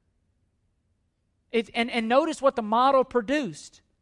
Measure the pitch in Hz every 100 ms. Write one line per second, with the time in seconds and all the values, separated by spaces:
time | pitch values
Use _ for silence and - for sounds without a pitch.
0 | _ _ _ _ _ _ _ _ _ _
1 | _ _ _ _ _ 233 226 - 233 240
2 | 220 254 320 294 269 - 214 226 262 269
3 | 254 247 202 294 233 147 - - _ _